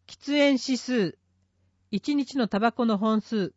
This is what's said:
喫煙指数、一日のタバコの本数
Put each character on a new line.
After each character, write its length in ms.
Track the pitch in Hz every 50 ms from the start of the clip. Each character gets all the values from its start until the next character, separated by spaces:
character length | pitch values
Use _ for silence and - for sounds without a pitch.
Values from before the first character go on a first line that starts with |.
| _
喫 280 | - - - - - 285
煙 260 | 294 285 285 277 247
指 160 | - - 262 233
数、 400 | - - 254 240 196 160 - _ _ _ _ _ _ _ _ _ _ _ _ _ _ _
一 260 | - 196 - - 294 285
日 200 | 277 - - 277
の 120 | 240 196
タ 100 | - 196
バ 140 | 220 233 -
コ 120 | - 247
の 120 | 226 214 190
本 240 | 214 220 220 214
数 300 | - - 233 214 190 160 -